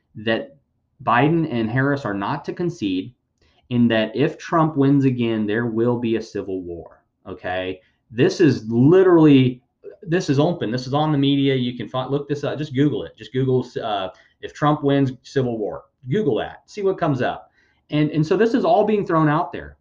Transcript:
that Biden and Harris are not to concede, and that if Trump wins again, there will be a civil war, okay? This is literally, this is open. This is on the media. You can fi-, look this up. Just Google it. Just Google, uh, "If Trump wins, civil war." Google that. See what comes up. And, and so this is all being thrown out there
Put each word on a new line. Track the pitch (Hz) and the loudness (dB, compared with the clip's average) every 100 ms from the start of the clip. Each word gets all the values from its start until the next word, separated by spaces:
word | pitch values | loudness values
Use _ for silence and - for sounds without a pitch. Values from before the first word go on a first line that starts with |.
| _ 107 | _ -8
that | 110 113 - - _ _ _ - | -4 -4 -4 -16 _ _ _ -10
Biden | 120 117 151 170 160 | -2 2 2 0 -2
and | 120 110 | -2 -2
Harris | 127 139 139 | -2 -2 -2
are | 104 | -4
not | 101 101 151 - | -6 -6 -6 -8
to | |
concede, | 170 175 170 101 92 117 - _ _ _ _ - | -6 -6 -4 -4 -4 -6 -14 _ _ _ _ -4
and | 123 117 | 2 4
that | 113 110 117 | 2 0 0
if | 156 - | -2 -2
Trump | - 170 160 139 | -4 0 0 2
wins | 139 143 | 2 4
again, | 135 120 117 110 104 | 2 0 -2 -2 -2
there | 110 120 | -2 -2
will | 110 120 117 | 0 0 0
be | 113 110 | -2 -4
a | |
civil | 110 101 95 92 | -4 -8 -6 -8
war, | 87 85 78 - _ _ 104 | -8 -12 -16 -20 _ _ -18
okay? | 92 92 92 92 95 _ _ _ | -12 -8 -6 -6 -8 _ _ _
This | 110 175 - | 0 2 4
is | 160 - 110 | 4 2 0
literally, | 117 135 185 185 170 156 135 127 - _ _ - - | 2 6 6 6 8 8 8 4 0 _ _ -20 -16
this | 165 160 156 | -4 -2 0
is | 135 | 2
open. | 165 175 107 | 0 0 -4
This | 123 127 | -6 -4
is | |
on | 139 156 | -2 0
the | 143 | 2
media. | 139 139 139 | 2 2 2
You | 135 123 123 | 0 -2 -6
can | 104 | -8
fi-, | 127 127 | -6 -4
look | 139 - | -4 -4
this | 147 | -6
up. | 135 123 | -6 -6
Just | 151 | -4
Google | 127 147 104 | 0 0 0
it. | 82 - | -8 -14
Just | 110 | -8
Google, | 127 131 127 - - | -4 0 0 -2 -6
uh, | 110 101 92 - _ _ | -4 -4 -6 -10 _ _
"If | 101 | -16
Trump | - 147 151 | -2 0 2
wins, | 139 139 135 - | 2 2 2 -2
civil | - 139 123 113 | -6 -2 -2 -2
war." | 95 - - _ 123 | -6 -8 -14 _ -4
Google | 190 160 104 | -2 0 -2
that. | 80 - _ | -4 -12 _
See | 208 | -6
what | 196 180 | -4 -2
comes | 165 127 | -2 0
up. | 104 - - _ _ _ - | -2 -6 -12 _ _ _ -6
And, | 151 151 | -2 0
and | 156 156 | 0 0
so | 190 | 2
this | 226 | 2
is | 240 | 2
all | 185 185 220 | 2 2 4
being | 214 | 0
thrown | 175 165 156 | 0 2 2
out | 151 - | 0 -2
there | 92 76 - | -8 -14 -12